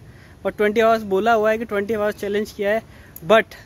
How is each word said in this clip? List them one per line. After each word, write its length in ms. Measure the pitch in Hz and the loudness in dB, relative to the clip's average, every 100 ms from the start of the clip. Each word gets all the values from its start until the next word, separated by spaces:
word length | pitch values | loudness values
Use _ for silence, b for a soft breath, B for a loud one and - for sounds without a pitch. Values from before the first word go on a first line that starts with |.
| B B B B 196 | B B B B -6
और 60 | |
ट्वेंटी 300 | - 208 220 | -2 0 2
आवर्स 220 | 220 220 | 2 2
बोला 300 | 208 190 220 | 0 0 2
हुआ 180 | 226 214 | 2 2
है 60 | 220 | -2
कि 80 | 226 | -4
ट्वेंटी 280 | 202 202 | -4 -2
आवर्स 220 | 214 208 202 | -2 -2 -4
challenge 360 | 202 208 208 | -4 -4 -6
किया 200 | - 202 | -6 -4
है। 100 | 220 B B B - 165 | -4 B B B -8 2
But 280 | 220 - - | 2 2 -8